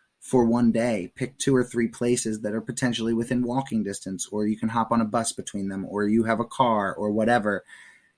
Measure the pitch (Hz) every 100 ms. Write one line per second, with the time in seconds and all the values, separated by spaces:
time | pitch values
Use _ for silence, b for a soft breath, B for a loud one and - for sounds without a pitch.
0 | b b - 127 117 120 117 113 120 104
1 | 90 - 131 - 143 127 120 120 113 -
2 | 120 123 110 107 107 110 113 117 123 113
3 | 113 113 117 123 120 127 135 110 98 98
4 | 95 92 - 104 107 107 110 120 113 117
5 | 107 117 113 - - 101 98 95 - 101
6 | 104 113 110 110 117 - 123 107 98 -
7 | 104 107 110 120 104 98 - b b b
8 | b